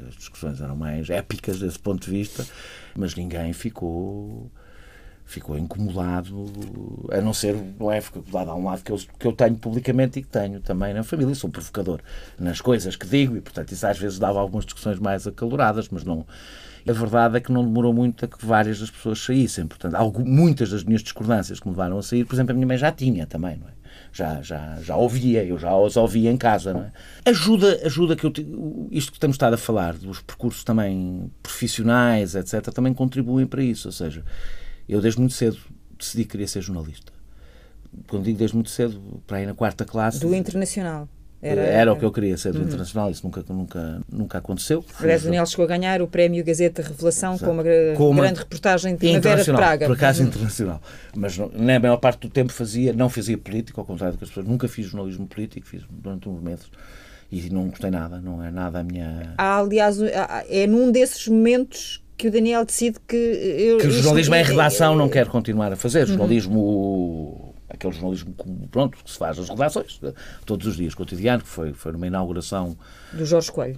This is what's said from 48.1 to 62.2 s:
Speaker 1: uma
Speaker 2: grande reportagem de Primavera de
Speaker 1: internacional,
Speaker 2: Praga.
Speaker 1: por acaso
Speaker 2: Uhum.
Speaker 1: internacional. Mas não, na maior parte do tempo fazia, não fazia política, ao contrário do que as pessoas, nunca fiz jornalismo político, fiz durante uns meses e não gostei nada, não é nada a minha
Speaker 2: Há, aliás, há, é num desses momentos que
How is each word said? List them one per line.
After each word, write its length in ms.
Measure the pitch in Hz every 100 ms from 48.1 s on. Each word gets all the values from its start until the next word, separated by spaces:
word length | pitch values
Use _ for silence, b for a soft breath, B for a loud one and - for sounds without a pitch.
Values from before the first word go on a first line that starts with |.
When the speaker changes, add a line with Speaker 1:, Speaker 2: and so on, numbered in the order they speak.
Speaker 1:
uma 120 | 143
Speaker 2:
grande 160 | 190 175
reportagem 540 | - 160 202 185 185
de 40 | 170
Primavera 220 | 170 165
de 220 | - 208
Speaker 1:
internacional, 180 | 165 135
Speaker 2:
Praga. 260 | 180 156 147
Speaker 1:
por 100 | 127
acaso 260 | 143 135
Speaker 2:
Uhum. 60 | 127
Speaker 1:
internacional. 540 | - 107 - 98 80 B B B
Mas 220 | 104 98 90
não, 140 | 101
na 240 | - 120 127
maior 200 | 123 120
parte 220 | 127 120
do 100 | 117
tempo 220 | 139 127
fazia, 400 | - 113 113 127
não 160 | 113 127
fazia 260 | 123 104 113
política, 440 | - 107 113 -
ao 40 |
contrário 320 | 101 90 90 85
do 20 |
que 60 |
as 60 | -
pessoas, 160 | - 98
nunca 200 | 120 -
fiz 200 | - 98
jornalismo 400 | 101 95 92 98
político, 400 | - 110 104 -
fiz 160 | 87 -
durante 360 | - 98 95 101
uns 160 | 90
meses 220 | 85 85 - B B B B B B
e 200 | 90 87
não 180 | 92 92
gostei 220 | - 98
nada, 280 | 90 82 90
não 240 | 90 85
é 80 | 85
nada 300 | 90 90 87
a 20 |
minha 520 | 87 90 82 82 82 -
Speaker 2:
Há, 220 | 190 202
aliás, 420 | 202 214 208 202
há, 420 | 214 185 - - -
é 180 | 190 202
num 240 | 226 254
desses 380 | 240 262 - -
momentos 720 | 220 226 247 254 - - - -
que 120 | -